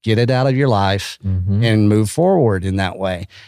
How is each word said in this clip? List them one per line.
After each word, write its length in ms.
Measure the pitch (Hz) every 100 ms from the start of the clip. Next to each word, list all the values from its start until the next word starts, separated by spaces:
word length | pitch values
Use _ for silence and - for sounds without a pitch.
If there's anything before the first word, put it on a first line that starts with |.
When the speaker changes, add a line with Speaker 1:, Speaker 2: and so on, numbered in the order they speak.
Speaker 1:
get 140 | 110 110
it 120 | 120
out 160 | 127 135
of 80 | 131
your 100 | 139
life, 500 | 104 98 98 - - 98
Speaker 2:
Mm-hmm. 380 | 92 90 101
Speaker 1:
and 260 | 117 110 104
move 200 | 107 107
forward 540 | - 180 185 120 95 95
in 100 | 98
that 200 | 92 87
way. 300 | 95 90 92 -